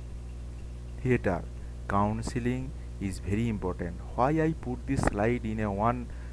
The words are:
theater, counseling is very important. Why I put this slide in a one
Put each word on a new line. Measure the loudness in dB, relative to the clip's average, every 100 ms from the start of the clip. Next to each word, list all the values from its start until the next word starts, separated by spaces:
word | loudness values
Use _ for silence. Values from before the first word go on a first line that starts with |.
| -8 -8 -8 -8 -8 -8 -8 -8 -8 -2
theater, | 4 4 6 2 0 -8 -8 -8 0
counseling | 2 4 2 -2 0 0 0 -2 -6 -8 -4
is | -4 -2
very | 0 2 2
important. | 0 -2 -2 -4 -4 -6
Why | 2 4 4
I | 2
put | 2 -2 -4 0
this | 2
slide | 2 4 4 4
in | 0 0
a | 0
one | 2 2 2 -2 -8 -8